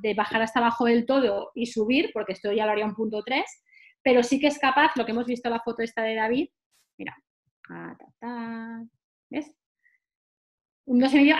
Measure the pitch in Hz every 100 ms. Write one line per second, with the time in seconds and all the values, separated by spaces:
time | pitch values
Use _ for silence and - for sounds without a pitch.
0 | 214 202 208 220 226 247 233 226 240 233
1 | 233 269 240 202 - - 233 220 214 262
2 | 427 220 202 190 208 214 214 208 214 202
3 | 220 214 226 277 - - _ _ - _
4 | 262 247 240 277 294 285 262 269 294 269
5 | 208 233 240 240 240 226 233 233 226 -
6 | 220 220 220 247 349 _ _ _ _ -
7 | - - _ _ _ _ - 175 170 170
8 | - _ 233 240 226 226 226 226 233 _
9 | _ _ _ 277 302 _ _ _ _ _
10 | _ _ _ _ _ _ _ _ - 247
11 | 269 277 285